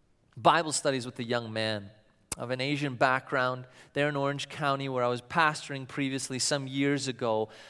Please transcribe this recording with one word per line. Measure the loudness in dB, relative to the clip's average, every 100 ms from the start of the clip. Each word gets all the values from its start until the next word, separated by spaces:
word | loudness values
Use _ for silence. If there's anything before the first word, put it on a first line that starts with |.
| _ _ _ 2
Bible | 6 6 4
studies | 0 2 0 -2
with | -6
a |
young | -2 -2 -2
man | -2 0 -2 -6 -16 _ _ -12 -8
of | -4
an | -2
Asian | 0 0 -2
background | 2 2 2 0 0 0 -2 -10 -18 -8
there | 0 0
in | 2
Orange | 0 -2 -6
County | -4 0 0 0
where | 0
I | 0
was | 0
pastoring | -2 2 4 2 -6 -10 -8
previously | -2 -2 -2 -4 -2
some | 0 0 -2
years | 0 2 2 -2
ago. | -2 0 0 0 -6